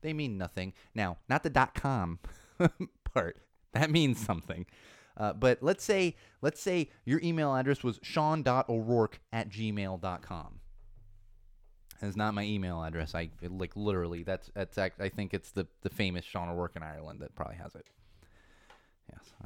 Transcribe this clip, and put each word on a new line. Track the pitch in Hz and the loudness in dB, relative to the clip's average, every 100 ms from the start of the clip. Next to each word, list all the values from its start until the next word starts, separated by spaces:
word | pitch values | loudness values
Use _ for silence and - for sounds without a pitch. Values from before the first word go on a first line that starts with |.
They | 156 | -6
mean | 151 139 98 | -2 -2 -2
nothing. | 90 - 92 - - | -4 -4 -6 -8 -8
Now, | 113 95 85 - | -2 -2 -2 0
not | 147 | 2
the | 160 | 4
dot | 143 131 | 4 4
com | - 139 127 85 82 - - - - | 2 0 0 0 -4 -10 -16 -12 2
<laughs> | - - - _ - | 2 2 -8 _ -2
part. | 120 87 - _ _ _ | 0 0 -4 _ _ _
That | - 156 | 2 4
means | 160 143 113 | 6 6 4
something. | 107 85 - 82 90 - - - - - | 0 -2 -4 -8 -10 -14 -20 -20 -16 -4
Uh, | 104 | -4
but | 90 127 123 | 4 6 6
let's | 143 196 | 4 2
say, | - 196 175 - - _ | 2 4 2 0 -12 _
let's | 147 - | -2 0
say | 196 180 147 - | 0 0 0 -4
your | - 156 | 0 2
email | 170 165 147 | 2 2 2
address | 131 131 139 | 2 2 2
was | 127 107 | 0 -4
sean | - 165 151 156 | -4 0 2 2
dot | 131 127 - | 4 4 2
o'rourke | 113 110 120 110 - _ | 0 4 4 4 -2 _
at | 113 104 | -6 -4
gmail | 101 110 104 95 92 | -4 -2 -2 -4 -4
dot | 92 90 | -4 -6
com. | - 87 - - - - - - - - - - - - - - - - | -8 -10 -10 -14 -16 -18 -20 -20 -20 -20 -20 -20 -20 -20 -20 -20 -20 -8
That's | 104 95 | -4 0
not | 107 | 0
my | 101 | 0
email | 107 104 92 85 | 0 0 -2 -2
address. | 80 82 78 | -4 -4 -2
I, | 85 82 - | -4 -6 -8
like, | 87 92 90 101 | -8 -4 -4 -2
literally, | 104 95 85 85 | 0 2 0 -2
that's, | 85 95 - | -4 -4 -4
that's | 104 92 - | -6 -4 0
act-, | 92 - | -2 -2
I | 98 | -4
think | 107 98 | -2 -2
it's | 95 - | -4 -4
the, | 101 85 _ | -4 -4 _
the | 98 | -6
famous | - 95 87 | 0 0 -2
Sean | - 92 87 | -6 -6 -4
O'Rourke | 87 87 85 | -4 -4 -6
in | |
Ireland | 78 76 78 76 | -12 -12 -12 -12
that | - - | -12 -8
probably | - 85 | -10 -10
has | - - | -14 -16
it. | - _ - - - - _ _ - - _ _ - | -20 _ -20 -20 -20 -20 _ _ -20 -20 _ _ -20
Yes, | - - - | -20 -20 -14